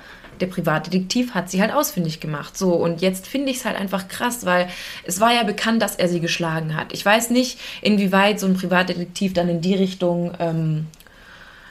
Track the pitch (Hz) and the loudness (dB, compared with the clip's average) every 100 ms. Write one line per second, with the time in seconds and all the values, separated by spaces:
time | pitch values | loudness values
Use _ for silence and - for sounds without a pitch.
0 | - - - - 185 185 160 156 165 185 | -14 -20 -20 -6 -6 -2 0 0 0 -2
1 | 185 247 254 185 180 190 214 285 294 - | 0 -2 -2 -4 -2 0 2 2 0 -2
2 | 160 156 156 147 147 - 185 170 170 165 | -4 -4 -6 -6 -8 -2 2 2 2 2
3 | 185 185 - 269 277 247 214 - 196 190 | 0 0 -4 -2 -2 -2 -4 -4 -2 -4
4 | 190 - 240 240 180 180 180 - - - | -4 -4 -4 -2 2 2 2 -6 -12 -12
5 | - 180 226 240 208 208 220 226 202 - | -8 2 4 4 0 -2 0 2 0 0
6 | 180 175 170 - 165 160 156 156 - - | 0 2 0 -2 -2 -2 -2 -4 -4 -2
7 | - 226 233 247 247 - - - - 208 | 4 4 4 2 0 -4 -14 -2 2 4
8 | 196 196 202 208 190 185 175 180 185 175 | 4 4 4 2 2 0 2 2 2 -2
9 | 170 - 196 185 175 170 175 196 190 - | -6 -2 0 2 0 0 2 2 2 0
10 | 175 175 175 - 170 160 160 156 156 - | 0 0 -2 -2 -2 0 0 -2 -4 -10
11 | - - - - - - - | -20 -20 -20 -20 -20 -20 -20